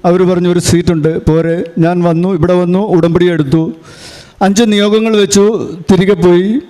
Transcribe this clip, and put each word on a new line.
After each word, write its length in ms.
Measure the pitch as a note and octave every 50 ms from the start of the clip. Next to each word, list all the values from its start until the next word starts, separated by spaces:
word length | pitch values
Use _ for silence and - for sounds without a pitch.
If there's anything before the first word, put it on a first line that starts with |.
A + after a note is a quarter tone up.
| - F3
അവർ 120 | F3 F#3 F#3 F3+
പറഞ്ഞു, 200 | F#3 F3 F3 F3 F3
"ഒരു 80 | F3 - -
സീറ്റുണ്ട്, 440 | E3+ E3+ E3+ F3 F3 D#3+ C#3+ D#3+ E3 F3 - -
പോരെ." 280 | D#3 E3 E3 E3 E3 F3 - E3+ - - D#3+
ഞാൻ 120 | E3 F3+ F3 E3+ E3+
വന്നു, 220 | E3 E3 F3 F#3 G3 E3
ഇവിടെ 180 | D#3 F3+ F3+ F3+
വന്നു, 200 | F3+ F3 F3+ F#3+ G#3 A3 F#3
ഉടമ്പടി 300 | E3+ D#3+ E3+ E3 F3+ F3 F3+ E3+
എടുത്തു, 280 | D#3 D3+ C3+ D3 D#3+ D#3+ - - - - - - - - - - - - - - - G3+
അഞ്ച് 180 | F#3+ G3 G3 A#3+ G#3+
നിയോഗങ്ങൾ 400 | G#3 G3+ G3+ G#3 G#3 A3 A3 A3+ A3 G#3
വെച്ചു, 240 | G3+ F#3+ G3 G3 G3+ G#3 A3+ F3+ - - - F3+ E3 -
തിരികെ 260 | G3 E3+ G3 F#3+ G#3 E3 E3+
പോയി. 240 | F3+ F3 F3 F#3 G3+ A3 C#4+ -